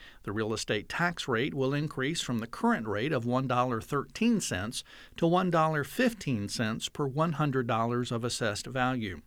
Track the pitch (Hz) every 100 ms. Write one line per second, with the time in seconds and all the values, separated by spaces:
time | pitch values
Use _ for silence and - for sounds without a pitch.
0 | - - - 104 110 110 - 110 - -
1 | 175 165 - 113 139 143 131 143 151 -
2 | 131 165 - 120 113 - 233 214 110 101
3 | 135 135 117 127 135 123 127 113 - 143
4 | - - 226 220 - 92 107 - - -
5 | - - 170 180 185 165 160 156 143 -
6 | 254 226 - 113 101 - 110 110 - -
7 | 143 131 165 147 151 131 120 113 117 120
8 | 123 117 117 - 117 104 120 127 127 131
9 | 107 80